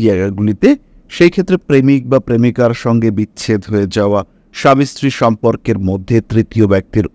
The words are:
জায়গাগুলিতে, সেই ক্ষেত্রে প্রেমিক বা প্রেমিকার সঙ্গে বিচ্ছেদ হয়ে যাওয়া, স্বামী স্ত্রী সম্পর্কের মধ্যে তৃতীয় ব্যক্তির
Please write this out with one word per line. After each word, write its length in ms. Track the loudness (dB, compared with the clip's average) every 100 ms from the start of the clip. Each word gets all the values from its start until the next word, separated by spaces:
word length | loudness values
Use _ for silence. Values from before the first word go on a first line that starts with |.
| 2
জায়গাগুলিতে, 600 | 0 -2 -2 -2 0 0 0 _ _ _ 2
সেই 140 | 2
ক্ষেত্রে 220 | 2 -2 -4 0
প্রেমিক 340 | 2 2 0 0
বা 80 | -2 0
প্রেমিকার 460 | 0 0 2 0 0
সঙ্গে 240 | -2 0 0 -2
বিচ্ছেদ 420 | -4 -6 -4 -4 -2
হয়ে 160 | -2 -2 -2
যাওয়া, 240 | 0 -2 -4 _ _ -2
স্বামী 240 | 0 2 0
স্ত্রী 180 | -4 -4 0
সম্পর্কের 560 | -2 0 -2 -2 -2 -2 -2
মধ্যে 280 | -4 -2 -2 0
তৃতীয় 360 | -2 -2 0 2
ব্যক্তির 340 | 2 -2 -4 -4